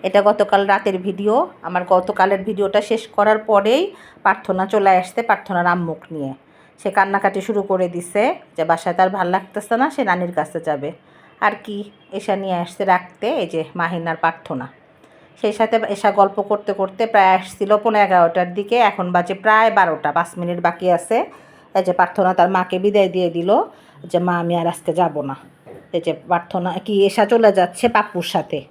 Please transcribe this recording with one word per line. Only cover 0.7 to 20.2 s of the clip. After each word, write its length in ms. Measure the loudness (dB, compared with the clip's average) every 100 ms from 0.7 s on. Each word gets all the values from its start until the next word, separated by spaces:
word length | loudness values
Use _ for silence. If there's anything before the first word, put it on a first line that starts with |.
| 0 0 -4
ভিডিও। 360 | -6 -4 0 0 -2 -6
আমার 220 | -6 -6
গতকালের 560 | 2 2 2 0 2 2
ভিডিওটা 360 | -4 -4 0 0
শেষ 220 | 0 -6 -4
করার 320 | 0 2 2
পরেই 440 | 2 2 4 0 -2 -8 -20 -4
প্রার্থনা 440 | -2 -2 -2 -4 0
চলে 240 | 2 4
আসছে 320 | 4 2 -6
প্রার্থনার 440 | -2 -2 -2 0 0
আম্মুক 340 | 0 -4 -8 -12
নিয়ে। 240 | -10 -10 -10 _ _ _ _
সে 100 | -4
কান্নাকাটি 500 | 0 0 0 -2 -4
শুরু 220 | -4 -4
করে 260 | -2 -2 -2
দিছে 340 | -4 -6 -2 0 -2 -10 -6
যে 80 |
বাসায় 320 | 0 0 0 0
তার 120 | 0
ভাল 160 | 0 -2
লাগতেছে 440 | -2 -4 -12 -4 0
না, 140 | 0
সে 140 | -2
নানির 280 | -2 0 -2
কাছে 280 | -4 -4 -6
যাবে। 300 | -4 -6 -6 -12 _ _ _ _
আর 140 | -2 -2
কি, 280 | -10 -12 -12 _ _
এসা 240 | -10 -4 -4
নিয়ে 180 | -2
আসছে 300 | -4 -6 -6
রাখতে, 420 | 0 0 0 -8 -4
এই 200 | -4 -4
যে 120 | -4 -6
মাহিনার 420 | -4 -4 -4 -6 -2
প্রার্থনা। 500 | -2 -4 -10 -10 -10 _ _ _ _ _ _ _
সেই 120 | -4
সাথে 240 | 0 0 0 -2
এসা 220 | 0 0
গল্প 260 | 4 2 2
করতে 300 | -4 -4 -2
করতে 340 | -4 -4 -2 2
প্রায় 240 | 4 6 4
আসছিল 320 | 0 -8 0 2
পৌনে 200 | 2 2
এগারোটার 520 | 4 6 4 2 -2
দিকে, 220 | -4 -2 2
এখন 300 | 2 0 -2
বাজে 220 | 0 -2
প্রায় 360 | -2 4 4 4
বারোটা, 420 | 4 2 0 -2
পাঁচ 180 | -2